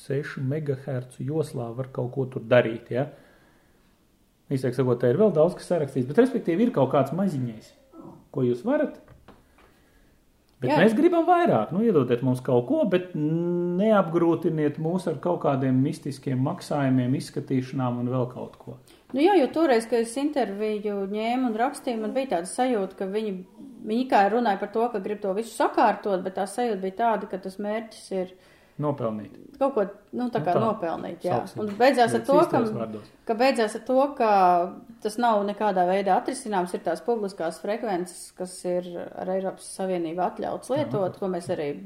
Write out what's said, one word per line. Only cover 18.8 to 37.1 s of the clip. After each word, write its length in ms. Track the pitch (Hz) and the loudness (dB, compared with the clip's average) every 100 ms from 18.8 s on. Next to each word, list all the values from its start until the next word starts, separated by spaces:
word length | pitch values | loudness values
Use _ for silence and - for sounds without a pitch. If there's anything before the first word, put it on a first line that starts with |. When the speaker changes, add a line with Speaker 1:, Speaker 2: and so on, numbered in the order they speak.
| _ - _ | _ -20 _
Speaker 2:
Nu 80 | 262 | 2
jā, 140 | 349 381 | 4 4
jo 80 | 247 | 4
toreiz, 320 | 311 320 226 226 | 2 4 2 2
kad 180 | 233 | -2
es 100 | 226 269 | -2 -2
interviju 840 | 294 294 214 196 214 214 208 202 196 | -2 0 -2 -2 -4 -4 -4 -4 -4
ņēmu 400 | 208 226 247 254 | -2 -2 0 0
un 80 | 214 | 0
rakstīju, 400 | 262 277 269 226 | -2 -2 -6 -4
man 140 | 214 | -2
bija 220 | 262 269 170 | -4 -2 -2
tāda 140 | 180 | -4
sajūta, 480 | - 254 220 190 - | -2 0 0 -2 -6
ka 120 | 190 | -4
viņi, 240 | 214 214 185 180 - - - 214 | -4 -4 -6 -10 -18 -20 -12 -4
viņi 200 | 226 262 | -2 2
kā 120 | 247 196 | 4 4
runāja 300 | 240 233 190 | 4 2 0
par 100 | 202 | -2
to, 140 | 226 240 | -2 -2
ka 100 | 214 | -2
grib 180 | 208 208 | -6 -6
to 140 | 196 | -4
visu 200 | 196 226 | -4 -4
sakārtot, 680 | - 302 - 233 202 214 185 | -2 0 4 4 2 -2 -2
bet 160 | 190 190 | -2 -6
tā 80 | 196 | -6
sajūta 340 | - 240 196 | -2 -2 -2
bija 200 | 190 190 | -4 -2
tāda, 260 | 233 208 196 | 0 0 -4
ka 100 | 185 | -8
tas 200 | 190 190 | -10 -8
mērķis 500 | 208 220 226 - - | -6 -6 -8 -16 -8
ir 200 | 190 180 - _ _ _ - | -6 -6 -10 _ _ _ -6
Speaker 1:
Nopelnīt. 560 | 151 127 113 107 104 - - - | -4 -2 -4 -6 -10 -18 -12 -2
Speaker 2:
kaut 160 | 277 | 0
ko, 80 | 226 190 - - 233 | 0 -2 -4 -12 -6
nu, 140 | 247 | -4
tā 80 | 233 | -2
Speaker 1:
Nu 60 | 180 | 0
Speaker 2:
kā 80 | |
Speaker 1:
tā, 60 | 170 | 0
Speaker 2:
nopelnīt, 560 | 220 196 165 175 185 175 | 0 -2 -4 -6 -8 -6
jā. 140 | 180 - | -2 -2
Speaker 1:
sauksim. 240 | 190 214 | -4 -6
Speaker 2:
Un 140 | 214 202 | -6 4
beidzās 380 | 262 247 233 | 4 6 4
ar 80 | 233 | 2
Speaker 1:
Bet 40 | - | 4
Speaker 2:
to, 100 | 285 | 4
ka, 200 | 330 - | 4 2
Speaker 1:
īstos 80 | - | 0
vārdos. 380 | 120 110 107 - _ - | -4 -8 -10 -16 _ -4
Speaker 2:
ka 80 | |
beidzās 400 | 220 269 233 214 220 | 2 2 2 0 -2
ar 60 | |
to, 140 | 226 262 285 | 0 2 2
ka 160 | 285 220 196 180 175 185 - - - | 2 4 6 6 4 2 -6 -18 -10
tas 160 | 208 233 | -8 -2
nav 240 | 240 208 | 2 2
nekādā 400 | 202 202 214 185 180 | 0 -2 0 2 2
veidā 280 | 196 196 202 | 2 2 2
atrisināms, 560 | - 262 214 196 180 | 0 -6 -2 -2 -2
ir 80 | 214 | -4
tās 220 | - 165 | -4 -4
publiskās 560 | - | -2